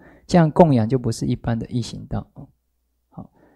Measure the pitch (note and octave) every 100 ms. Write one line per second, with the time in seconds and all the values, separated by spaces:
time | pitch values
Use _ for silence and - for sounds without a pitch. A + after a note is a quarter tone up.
0 | - - - F3+ D#3 - E3 B2+ A2 C3
1 | A#2 - C#3 B2 - A2+ - B2 A2 G2+
2 | A2+ A2 - - C#3+ _ _ _ _ _
3 | _ - - _ _